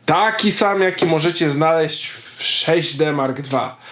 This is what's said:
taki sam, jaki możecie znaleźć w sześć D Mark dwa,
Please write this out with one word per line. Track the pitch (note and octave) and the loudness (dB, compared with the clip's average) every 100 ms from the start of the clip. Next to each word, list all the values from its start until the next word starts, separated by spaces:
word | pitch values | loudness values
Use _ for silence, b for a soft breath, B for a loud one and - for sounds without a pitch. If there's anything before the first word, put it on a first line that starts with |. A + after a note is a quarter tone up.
| - | 0
taki | E3 A3 A3 G#3 | 2 2 2 0
sam, | - G#3 G3 | 2 2 2
jaki | F#3 F3+ F3 | 0 2 0
możecie | D#3+ E3 E3+ D#3 | 2 0 0 0
znaleźć | C#3+ D#3+ E3 D#3 - - | 2 2 2 0 -4 -12
w | - - - | -14 -18 -10
sześć | - - - E3+ D#3+ C#3 | -6 -4 0 0 0 -2
D | D#3 | -2
Mark | C#3+ C3+ C3 | 0 -2 -4
dwa, | C#3 C3+ A2 - B | -4 -4 -4 -10 B